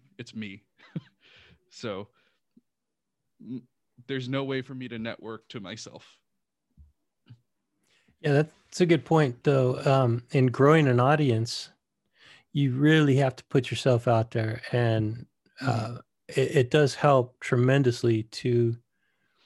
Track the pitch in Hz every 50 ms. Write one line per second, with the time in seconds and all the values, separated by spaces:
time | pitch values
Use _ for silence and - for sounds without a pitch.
0 | _ _ _ - 120 - - 110 110 98 95 101 _ _ _ _ _ - - -
1 | - _ _ _ _ _ _ _ - _ _ _ _ _ - - - 113 98 95
2 | 107 - _ _ _ _ _ _ _ _ _ _ _ _ _ _ _ _ _ _
3 | _ _ _ _ _ _ _ _ - 107 127 123 - _ _ _ _ _ _ _
4 | - - 139 131 123 123 131 135 139 135 135 131 127 139 135 127 127 113 120 113
5 | 113 117 - - 85 110 110 110 _ - - 117 95 87 110 113 - - - -
6 | - - _ _ _ _ _ _ _ _ _ _ _ _ _ - - _ _ _
7 | _ _ _ _ _ - 120 _ _ _ _ _ _ _ _ _ _ _ _ _
8 | _ _ _ _ - 151 139 143 156 - _ _ _ _ - - 180 165 170 135
9 | - - 160 156 151 127 120 - - 147 139 135 127 127 127 - - 147 135 135
10 | 131 120 117 120 - - - 139 131 127 120 - 135 143 160 160 147 135 123 120
11 | 123 135 156 151 151 131 110 110 113 117 - - - - _ _ _ _ _ _
12 | _ _ _ _ _ - - - _ _ - 143 143 131 123 135 143 156 160 156
13 | 151 139 131 135 139 131 - - - _ - 139 123 - 120 - - 135 123 117
14 | - 123 117 113 113 - - 117 110 110 110 113 - - - 120 120 113 110 110
15 | 107 107 113 120 - - _ _ _ _ _ - - 131 117 113 110 120 120 -
16 | - _ _ _ _ - - 139 131 - - 139 123 120 - 151 147 127 - -
17 | - 147 139 131 120 - _ - - - 131 123 123 127 135 139 135 123 120 -
18 | - 117 113 110 107 - - - - 127 120 117 117 117 117 117 _ _ _ _
19 | _ _ _ _ _ _ _ _ _